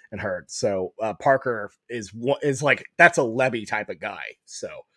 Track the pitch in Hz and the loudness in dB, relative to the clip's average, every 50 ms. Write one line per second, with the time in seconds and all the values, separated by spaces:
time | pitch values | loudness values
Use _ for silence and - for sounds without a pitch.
0 | - - 107 101 107 101 92 87 - - - - 123 107 98 95 92 - - - | -18 -14 -10 -6 -4 -4 -4 -4 -8 -10 -8 -2 -2 0 0 0 -2 -4 -6 -6
1 | 113 110 95 - - 143 135 131 - 127 117 107 101 - _ _ _ - 120 117 | -6 -6 -4 0 4 4 4 4 2 -2 -4 -4 -6 -10 _ _ _ -10 -8 -8
2 | 104 95 104 113 120 135 139 - - 147 135 - 151 139 123 - - - - - | -8 -10 -10 -4 0 0 0 0 0 -2 -2 0 2 2 2 2 0 -6 4 6
3 | 170 170 - 165 135 113 113 127 131 131 113 113 104 - 117 107 104 - 95 78 | 6 8 8 4 0 2 2 2 2 2 0 -2 -4 -4 -4 -4 -4 -6 -8 -8
4 | 107 104 95 78 64 55 - _ _ - - - - 85 76 73 - _ _ | -8 -8 -8 -8 -12 -12 -14 _ _ -18 -14 -10 -10 -10 -10 -12 -18 _ _